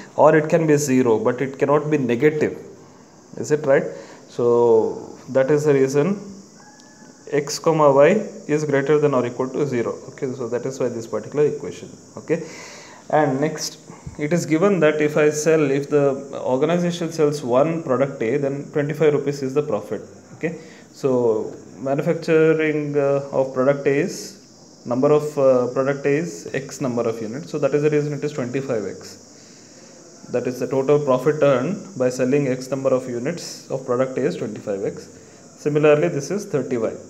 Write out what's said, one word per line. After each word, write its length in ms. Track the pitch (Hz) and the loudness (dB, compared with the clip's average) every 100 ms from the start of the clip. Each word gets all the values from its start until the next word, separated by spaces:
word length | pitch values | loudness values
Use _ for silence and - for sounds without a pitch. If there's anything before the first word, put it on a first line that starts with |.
| - - | -6 4
or 180 | 143 | 6
it 140 | 160 151 | 6 4
can 180 | 170 160 | 2 4
be 100 | 147 | 2
zero, 420 | 147 127 123 107 | 4 2 4 2
but 220 | 113 123 | 0 -2
it 200 | 135 - | -4 -2
cannot 300 | 139 151 151 | 2 2 2
be 60 | 151 | 0
negative. 600 | 123 120 151 151 104 - - - - - - - - - | 0 2 2 2 0 -4 -12 -20 -20 -20 -20 -20 -18 -12
Is 160 | 117 | -2
it 120 | 147 131 | -2 2
right? 180 | 143 175 - - - - | 2 2 -6 -16 -20 -12
So 880 | - 120 120 120 113 101 87 - - - | -2 2 4 6 4 4 -4 -12 -16 -2
that 220 | 127 135 | 0 2
is 140 | 147 | 2
the 100 | 151 | 4
reason 440 | 139 131 143 156 202 - - - - - - - - - - - | 4 4 2 0 -2 -8 -18 -20 -20 -20 -20 -20 -20 -20 -20 -6
X 260 | 143 147 - | -4 -4 -2
comma 340 | 165 156 147 | 0 4 6
Y 340 | 135 151 208 - - - | 8 6 6 -2 -8 -2
is 180 | 147 | -2
greater 340 | 151 135 139 151 | 0 0 2 4
than 140 | 147 | 4
or 140 | 131 120 | 2 0
equal 220 | 120 131 | -2 -4
to 160 | - 143 | -2 -2
zero. 280 | 123 107 98 - | -2 -2 -6 -10
Okay, 220 | - 139 | -8 -8
so 160 | 123 117 | -6 -6
that 160 | 117 | -6
is 140 | 131 127 | -6 -4
why 80 | 127 | -4
this 180 | 117 110 | -4 -6
particular 380 | 107 104 147 147 | -8 -4 0 0
equation. 440 | - 90 - 92 - - - | -2 -8 -12 -16 -20 -20 -14
Okay, 260 | - 165 - - - - - - - | -4 -4 -4 -14 -18 -20 -20 -20 -2
and 280 | 151 147 131 | 2 2 0
next 400 | 156 - - - - - - - | -2 -4 -10 -12 -18 -20 -16 -8
it 140 | 147 | -2
is 140 | 170 - | -2 0
given 340 | 156 202 190 | 2 2 4
that 220 | 151 151 | 2 2
if 140 | 147 160 | 0 2
I 100 | 151 | 2
sell, 420 | 151 165 160 143 | 2 2 2 2
if 200 | 135 139 | 0 0
the 500 | 147 139 131 - - | 2 2 0 -6 -8
organization 720 | - 127 151 175 175 170 165 | -2 0 2 2 0 -2 -4
sells 300 | 151 147 147 | 0 0 0
one 400 | 131 123 156 165 | 0 2 2 0
product 400 | 135 123 135 - | -2 0 0 -2
A, 160 | 113 143 | -2 -2
then 320 | 135 139 147 | -2 -4 -6
twenty-five 400 | 151 143 - 156 | -4 -4 0 2
rupees 300 | 143 139 147 | 2 0 -4
is 100 | 131 | -4
the 100 | 135 | -2
profit. 380 | 143 104 - 101 - - - - | -2 -4 -4 -10 -10 -20 -20 -8
Okay, 200 | 156 170 - - - | -8 -8 -14 -20 -20
so 640 | - 135 127 120 110 - - - 90 | -4 0 2 2 0 -4 -10 -16 -10
manufacturing, 1160 | 131 139 156 165 - 160 160 156 156 151 147 143 | -4 -2 -2 -2 2 4 6 4 2 0 -2 0
uh, 320 | 139 139 139 | 2 0 0
of 220 | 139 131 | -2 0
product 340 | 131 127 139 143 | 2 2 2 2
A 40 | |
is, 920 | 139 190 208 - - - - - - 117 | 0 0 -4 -12 -18 -20 -20 -20 -16 -6
number 260 | 120 143 | 0 4
of, 120 | 151 147 143 | 4 2 2
uh, 300 | 135 127 123 | 4 4 2
product 320 | 135 135 139 147 | 0 -2 0 0
A 20 | |
is 400 | 143 170 - - | 0 -2 -8 -8
X 260 | - - - | -8 -8 -6
number 220 | 139 120 | -4 -2
of 180 | 113 113 | -2 -4
units, 300 | 107 123 175 | -6 -10 -8
so 80 | 156 | -4
that 160 | 143 | 0
is 80 | 147 | 2
the 80 | 151 | 2
reason 240 | 151 147 | 2 0
it 100 | 143 | -4
is 80 | 147 | -6
twenty-five 540 | 147 123 135 131 117 95 | -6 -6 -4 -4 -4 -4
X. 1400 | - - - - - - - - - - - - - - | -10 -16 -20 -20 -20 -20 -20 -20 -20 -20 -20 -20 -20 -8
That 140 | 123 123 | -4 -4
is 140 | 123 | -4
the 60 | 127 | -2
total 320 | 135 135 147 | 0 2 2
profit 440 | 143 127 156 147 | 4 2 2 2
earned 340 | 143 127 143 208 - 131 | 4 4 0 -6 -8 -4
by 100 | 127 | -2
selling 400 | 123 127 143 139 | 0 0 2 0
X 220 | 131 - | -2 -4
number 180 | 135 135 | -4 0
of 180 | 127 127 | 0 -2
units 640 | 120 127 - - - - | -6 -6 -8 -10 -14 -10
of 140 | 135 | -8
product 320 | - 123 131 131 | -2 -2 -2 -2
A 60 | |
is 140 | 139 175 | -4 -2
twenty-five 460 | 117 107 107 98 | -8 -8 -8 -6
X. 260 | 113 - - - - - - - | -6 -8 -14 -20 -20 -20 -20 -8
Similarly, 500 | 151 151 151 147 170 | -2 2 4 4 2
this 220 | 143 135 | -2 -4
is 160 | 196 - | -6 -4
thirty 320 | 143 - 120 | -4 -2 -2
Y. 160 | 107 - - | -2 -6 -12